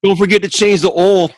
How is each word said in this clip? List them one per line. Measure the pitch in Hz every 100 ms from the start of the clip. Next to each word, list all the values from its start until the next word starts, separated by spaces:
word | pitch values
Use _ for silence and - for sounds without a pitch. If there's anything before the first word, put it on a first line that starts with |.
Don't | 196 190
forget | 196 202
to | 196
change | - 208 196
the | 170
oil. | 170 180 202 165